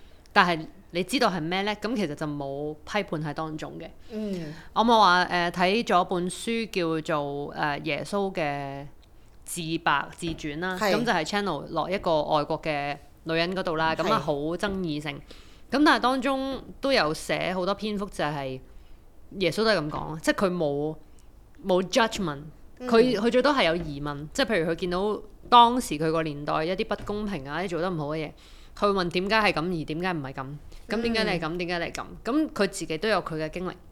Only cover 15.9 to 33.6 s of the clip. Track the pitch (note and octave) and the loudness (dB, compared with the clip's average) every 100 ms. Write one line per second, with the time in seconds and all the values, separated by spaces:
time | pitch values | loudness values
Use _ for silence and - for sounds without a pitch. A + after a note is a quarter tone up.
15.9 | B3 B3 C4 C4+ C4+ C4+ C4 - - C4+ | 6 4 2 0 -2 -2 -6 -10 -4 2
16.9 | B3 D#3 D#3 - D3+ D#3+ F#3 F3+ G3+ G#3+ | 4 4 0 -2 -2 0 0 -2 -2 -2
17.9 | G3+ G3 - D3+ D3+ C3+ C3 - - - | -4 -6 -4 -2 -2 -6 -8 -12 -20 -20
18.9 | - - - - - E3+ F3 A3 F#3+ D3+ | -20 -20 -20 -12 -2 0 2 4 2 0
19.9 | C#3 D3+ D#3+ - - G3 F3+ D3+ C#3+ D3+ | -4 -6 -4 0 2 2 2 0 0 -2
20.9 | D#3 - - - - - - F#3 F3+ F3+ | -6 -14 -20 -20 -20 -20 -6 2 2 4
21.9 | - A3+ - F3 C#3+ D3+ - - - B3 | 2 2 0 -4 -6 -10 -18 -20 -10 2
22.9 | A#3 B3+ G#3 A#3 B3 C4+ C4+ F3 F3 D#3 | 6 6 4 2 4 4 4 4 2 -2
23.9 | C#3 D3 C#3+ D#3 - C4+ G3+ D#3+ E3 F3+ | -6 -6 -6 -6 -2 2 2 2 0 0
24.9 | F3+ G#3 G3+ - - - A#3+ A#3 B3+ - | 0 0 -2 -8 -12 6 8 8 6 -2
25.9 | D3 D#3+ D#3+ D#3 C#3+ D3+ D3+ D#3+ F#3 A3 | 0 0 0 -2 -4 -2 0 0 -2 -2
26.9 | G3+ - G#3 G#3 F#3 C3+ D#3 F#3 E3 F#3 | -4 -4 -4 -4 -6 -4 -4 -4 -2 -2
27.9 | E3 C#3+ D#3+ C#3+ - - - - - G#3 | -2 -4 -4 -6 -10 -20 -20 -16 -2 0
28.9 | G3 F3 F3+ G3 A3 G#3 D3+ E3+ E3+ C#3+ | 2 0 0 2 2 4 2 -2 -4 -4
29.9 | D#3 F#3 E3+ C3+ C#3 C3+ D3 - - - | -4 -4 -4 -6 -8 -10 -10 -14 -14 -6
30.9 | G#3+ A#3 A3 G#3+ F3 D#3 F3 F3 F3 E3 | -2 0 2 2 0 -2 -4 -4 -4 -4
31.9 | E3 D#3 E3+ A3 C#4+ D#4 - G3 - D#3+ | -6 -10 -8 -2 0 0 0 -2 -2 -4
32.9 | D#3 A3 G3 - D#3+ D#3 E3+ | -2 2 0 0 -4 -4 -6